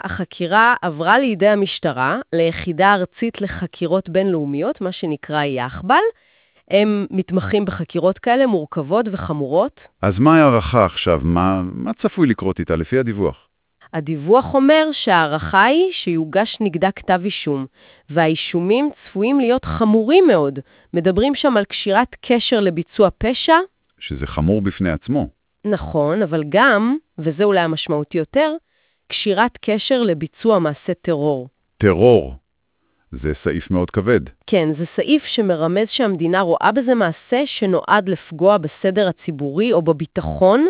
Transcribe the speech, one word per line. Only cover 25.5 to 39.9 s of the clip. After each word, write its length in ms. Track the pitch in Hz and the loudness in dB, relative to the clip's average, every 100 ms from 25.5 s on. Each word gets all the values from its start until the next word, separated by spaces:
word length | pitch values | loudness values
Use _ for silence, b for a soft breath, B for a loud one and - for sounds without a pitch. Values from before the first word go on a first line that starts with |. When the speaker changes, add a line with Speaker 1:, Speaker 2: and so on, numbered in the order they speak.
| _ 208 | _ -4
Speaker 1:
נכון, 560 | 196 151 156 147 185 | -4 -2 -2 0 0
אבל 220 | 185 160 147 | -2 -2 0
גם, 480 | 175 269 208 226 294 - - | 2 4 4 0 -2 -6 -8
וזה 260 | 160 151 | -6 0
אולי 160 | 208 190 | 0 2
המשמעותי 580 | 165 160 - 151 147 170 | 0 -2 -4 -4 -4 -6
יותר, 380 | 151 269 311 320 - _ _ _ _ | -2 0 -2 -4 -12 _ _ _ _
קשירת 440 | - 214 190 240 - | -6 -2 0 -2 -2
קשר 420 | - 214 - 262 | -4 -4 -2 0
לביצוע 560 | 226 160 160 - 226 208 | 0 -2 -6 -4 0 2
מעשה 340 | 160 143 - 175 | 0 -4 -8 -6
טרור. 480 | - 156 147 135 127 _ _ _ | -4 -2 0 -2 -6 _ _ _
Speaker 2:
טרור. 580 | 104 85 120 113 67 65 _ _ _ _ _ _ _ | 2 6 6 6 2 -10 _ _ _ _ _ _ _
זה 220 | 62 71 76 | -8 -6 -4
סעיף 280 | 87 80 - | -4 -4 -2
מאוד 200 | 92 90 | -2 0
כבד. 280 | - 98 110 64 - - | -2 0 0 0 -14 -2
Speaker 1:
כן, 220 | 196 156 151 | 0 0 -2
זה 80 | 170 - | -6 -6
סעיף 280 | 202 294 - | 0 0 0
שמרמז 640 | - 202 165 165 185 220 | -2 -2 0 0 0 -2
שהמדינה 520 | - 226 180 165 185 | -2 -2 0 0 0
רואה 300 | 180 165 196 | 0 0 0
בזה 240 | 220 247 240 | 0 0 0
מעשה 480 | 180 160 _ 247 277 | 0 -4 _ -2 -2
שנועד 640 | - 196 175 - 208 190 | -4 -2 0 2 0 0
לפגוע 480 | 175 - 156 180 208 | -6 -8 0 2 2
בסדר 500 | 151 - 196 190 190 | -2 -4 -2 0 -2
הציבורי 640 | - - 147 143 147 233 | -4 -8 -6 -6 -2 0
או 80 | 175 | 0
בביטחון 880 | 165 | 0